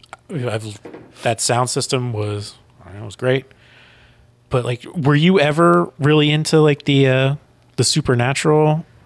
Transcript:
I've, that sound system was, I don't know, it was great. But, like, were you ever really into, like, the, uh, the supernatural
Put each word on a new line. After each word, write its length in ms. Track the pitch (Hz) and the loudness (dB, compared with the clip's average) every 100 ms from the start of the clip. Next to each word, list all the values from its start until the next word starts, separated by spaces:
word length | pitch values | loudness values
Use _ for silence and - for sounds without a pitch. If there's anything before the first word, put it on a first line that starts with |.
| _ - - | _ -20 -12
I've, 480 | 170 123 110 107 107 - - - - | -8 -6 -6 -8 -16 -18 -20 -20 -6
that 180 | 123 113 | -4 -2
sound 300 | - 120 123 | 0 0 0
system 420 | - 123 135 123 | -2 -4 -4 -4
was, 440 | 110 104 104 104 - _ _ | -6 -6 -6 -10 -16 _ _
I 60 | - | -20
don't 80 | 98 | -18
know, 60 | |
it 40 | 107 | -16
was 100 | 95 | -6
great. 300 | 127 131 131 _ _ - - _ _ _ _ _ - | -2 -2 -4 _ _ -20 -20 _ _ _ _ _ -6
But, 160 | 139 117 | -4 -4
like, 180 | 123 - | -8 -10
were 200 | 185 139 | -4 0
you 260 | 147 165 190 | 2 2 2
ever 500 | 147 151 170 175 170 - | 2 2 4 2 0 -2
really 320 | 139 151 147 | 2 2 2
into, 300 | 151 156 160 | 0 2 2
like, 240 | 151 143 | 4 2
the, 220 | - 139 135 | 0 2 4
uh, 260 | 131 135 143 _ _ _ - | 2 0 -2 _ _ _ -4
the 80 | |
supernatural 1000 | 123 - - 123 120 139 160 151 156 156 - _ | -2 0 0 0 0 -2 2 2 2 0 -4 _